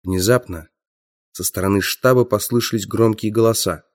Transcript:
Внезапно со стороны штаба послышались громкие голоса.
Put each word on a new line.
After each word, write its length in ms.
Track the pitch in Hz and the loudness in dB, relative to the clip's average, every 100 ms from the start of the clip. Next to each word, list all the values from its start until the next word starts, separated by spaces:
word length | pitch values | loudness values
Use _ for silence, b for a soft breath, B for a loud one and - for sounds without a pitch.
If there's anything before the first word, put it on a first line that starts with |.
Внезапно 640 | 90 92 95 123 - 85 78 _ _ _ _ _ _ | -4 -2 2 0 -2 -16 -16 _ _ _ _ _ _
со 120 | - | -8
стороны 360 | 90 - 95 101 | -6 -2 0 0
штаба 440 | - - 127 127 | 0 0 2 4
послышались 640 | 120 104 - 120 113 113 98 | 2 0 -2 -2 -2 -6 -4
громкие 460 | 107 113 107 110 | 0 2 2 -2
голоса. 520 | 113 113 113 95 78 _ | 2 2 2 -4 -6 _